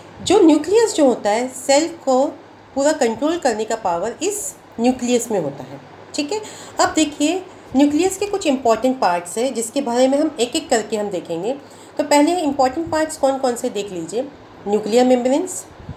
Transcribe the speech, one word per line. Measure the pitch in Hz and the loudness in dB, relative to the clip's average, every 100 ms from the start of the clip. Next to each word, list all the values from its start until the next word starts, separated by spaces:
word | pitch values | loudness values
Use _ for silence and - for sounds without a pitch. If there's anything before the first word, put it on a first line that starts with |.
| - - | -20 -6
जो | - 403 | 2 6
nucleus | 320 294 330 440 440 | 6 6 4 2 4
जो | - 269 | 4 2
होता | 220 202 | 2 0
है | 220 254 | -2 -2
cell | - - 277 330 - | -4 2 2 2 -4
को | 269 254 302 - - - - | 0 2 2 -4 -18 -20 -10
पूरा | 262 285 | 0 0
control | 302 233 220 294 339 | 2 0 0 -2 0
करने | 269 214 | 0 -2
का | 220 226 | -4 -4
पावर | 190 170 214 - | -2 -2 -4 -4
इस | 349 403 - - - - | -6 -6 -10 -14 -14 -2
nucleus | 240 254 240 240 233 | 0 0 0 0 0
में | 202 | -2
होता | 143 143 | -4 -8
है, | 131 139 - - - | -14 -16 -18 -20 -12
ठीक | - 294 | -6 -4
है। | 427 - - - - | -6 -8 -16 -8 0
अब | 359 | 0
देखिए | 311 294 - 294 370 - - - 262 | 2 0 0 0 -2 -6 -18 -2 2
nucleus | 294 294 370 - | 4 4 0 0
के | 415 | -4
कुछ | 392 320 | -2 -2
important | 254 233 220 254 262 | 0 2 2 0 0
parts | 196 175 175 220 | 0 0 -4 -4
हैं | 262 | -4
जिसके | 226 226 277 | -4 -6 -4
बारे | 233 240 262 | -2 2 2
में | 277 | 2
हम | 311 - | 0 -2
एक | 247 320 | -2 -2
एक | - | 0
करके | - - 214 | -2 0 -4
हम | 208 | -4
देखेंगे। | 175 - 165 202 285 - - - - | -6 -6 -6 -6 -6 -10 -20 -12 -6
तो | |
पहले | 294 294 302 359 | 2 4 4 2
important | 294 269 262 330 320 | -2 0 0 0 -4
parts | 311 311 - | -2 -2 0
कौन | 269 269 | 0 0
कौन | 262 240 | -2 -2
से | 247 | -4
देख | 202 202 | -6 -8
लीजिए, | 175 160 208 285 - - - 202 | -8 -6 -6 -8 -12 -20 -12 -2
Nuclear | 208 208 240 254 | -2 2 2 4
membranes, | 254 247 285 370 - - - - | 4 2 0 -2 -8 -14 -18 -16